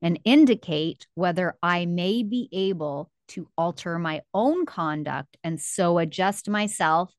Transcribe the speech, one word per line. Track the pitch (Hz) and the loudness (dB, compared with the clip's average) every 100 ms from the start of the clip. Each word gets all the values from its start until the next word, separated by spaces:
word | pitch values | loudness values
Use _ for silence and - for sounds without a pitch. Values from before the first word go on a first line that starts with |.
and | 170 165 | -2 0
indicate | 220 285 277 214 - 151 160 - - | 4 6 6 4 -2 -2 -2 -6 -12
whether | - 180 175 175 - | -2 -2 0 -2 0
I | 175 175 175 | 0 0 0
may | 175 180 233 | 0 0 0
be | 208 247 - | -2 -4 -4
able | 185 190 180 151 143 165 _ - | -2 -2 -2 -4 -6 -10 _ -18
to | - 165 - | -14 -8 -4
alter | 170 - 175 170 | -4 -4 -6 -4
my | 160 156 - | -4 -6 -4
own | 190 254 349 330 | 0 2 2 -2
conduct | - 160 151 147 139 143 _ | -4 -4 -4 -4 -6 -8 _
and | 165 160 | -6 -6
so | - - 175 175 | -6 0 2 2
adjust | 165 - 190 202 - | 0 0 -2 -2 -2
myself | 208 208 - 160 160 180 | -2 -2 0 2 2 0